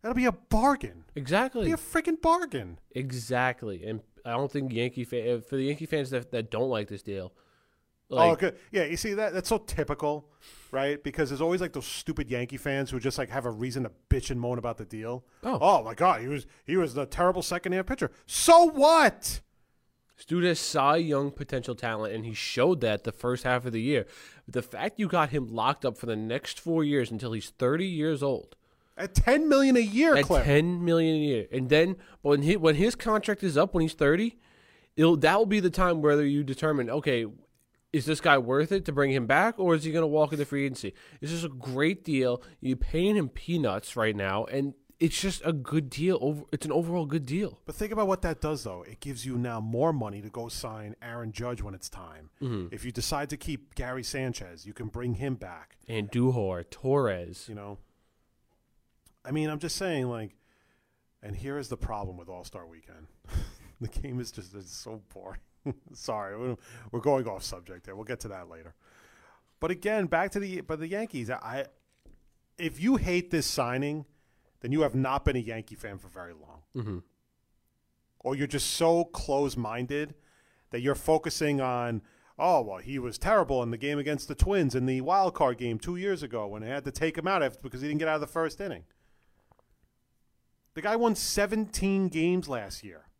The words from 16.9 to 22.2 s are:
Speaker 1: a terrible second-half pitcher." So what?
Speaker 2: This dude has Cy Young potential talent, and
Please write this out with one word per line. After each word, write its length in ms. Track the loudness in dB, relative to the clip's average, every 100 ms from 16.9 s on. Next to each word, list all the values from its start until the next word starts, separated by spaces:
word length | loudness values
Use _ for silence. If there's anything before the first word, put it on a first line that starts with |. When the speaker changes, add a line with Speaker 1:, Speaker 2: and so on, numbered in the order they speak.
| -2
Speaker 1:
a 80 | -6
terrible 340 | 2 2 2
second-half 460 | -2 -4 -2 -2 -2
pitcher." 240 | -2 -4 -4 -6
So 380 | 2 10 12 10
what? 760 | 8 6 8 6 2 -8 -8 _ _ _ _ _ _ _ _
Speaker 2:
This 80 | -4
dude 180 | 0
has 160 | 2 0
Cy 380 | 0 4 4 4
Young 340 | 2 0 0
potential 420 | -6 -6 -6 -4
talent, 400 | -6 -4 -4 -4
and 120 | -6